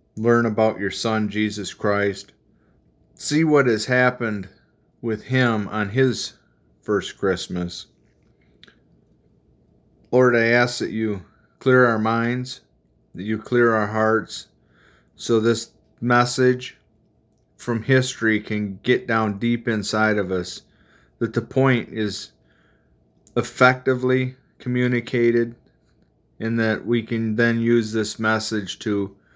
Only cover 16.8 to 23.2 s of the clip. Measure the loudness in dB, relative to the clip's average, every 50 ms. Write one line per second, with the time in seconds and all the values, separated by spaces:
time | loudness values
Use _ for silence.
16.8 | _ _ _ _ _ _ _ _ _ _ _ _ _ _ _ _ -8 -6 -6 -6
17.8 | 0 2 2 2 2 0 -4 -2 0 0 0 0 -2 -4 -6 -4 -4 -6 -8 -6
18.8 | 0 0 0 0 0 -2 0 0 0 0 -2 -2 -2 -2 -2 -2 -2 -2 -4 -2
19.8 | -4 -4 0 0 2 2 2 0 0 -2 -2 -4 -4 -6 -10 -16 -18 _ _ _
20.8 | _ _ _ _ _ _ _ _ -6 -4 -2 -4 -6 -2 0 2 2 4 2 0
21.8 | -2 -6 -6 -6 -6 -6 -6 -8 -12 -16 _ _ _ _ _ _ _ _ _ _
22.8 | _ _ _ _ _ _ _ _